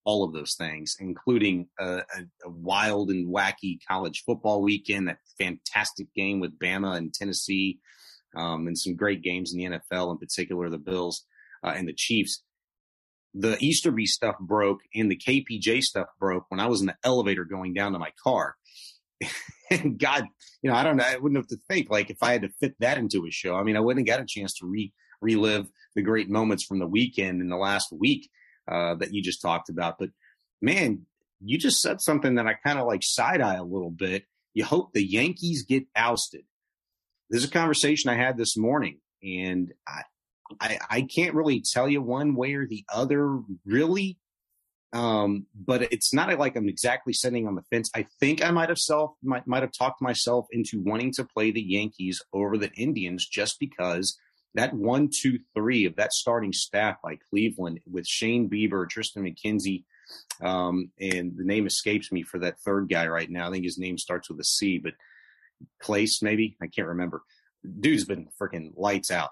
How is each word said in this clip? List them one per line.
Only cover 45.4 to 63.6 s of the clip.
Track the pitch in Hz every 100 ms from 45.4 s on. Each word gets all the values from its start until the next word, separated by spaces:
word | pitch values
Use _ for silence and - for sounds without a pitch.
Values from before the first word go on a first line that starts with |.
| 98
but | 107 92 123 120
it's | 113 -
not | 139 180 160
like | 139 120
I'm | 101
exactly | - 123 131 131
sitting | 110 127 120 107
on | 92
the |
fence. | - 117 110
I | 117 104 -
think | 139 156
I | 165
might | 170 165
have | 170
self, | - 151 151 -
might, | 131 127 -
might | 127
have | 131 -
talked | 127 -
myself | 131 - - 120 117
into | 117 107 107
wanting | 95 110 127
to | 131 127
play | - 110
the | 110
Yankees | 98 101 107 - 92 90 -
over | 98 101 107
the | 101 -
Indians | 127 127 90 90 -
just | - 107 -
because | - - 90 87 98 - _ _ _
that | - 123
one, | 107 107 135 147
two, | - 135 123 -
three | 107 110 123
of | 92 80
that | 107
starting | - - 117 101
staff | 90 - 101 107 -
by | 78 78 -
Cleveland | 101 110 98 87 85 -
with | 90 80
Shane | - 113 120 110
Bieber, | 104 107 98 87
Tristan | - 110 104
McKenzie, | 92 85 107 107 95 92 - _ - - - -
um, | 87 92 90 90 87 -
and | 95 92 90 90
the |
name | 92 104 98
escapes | - 107 104 -
me | 90
for | 78 87
that | 87 -
third | - 98 95
guy | 87 82
right | 82 82
now. | 87 87
I |
think | 92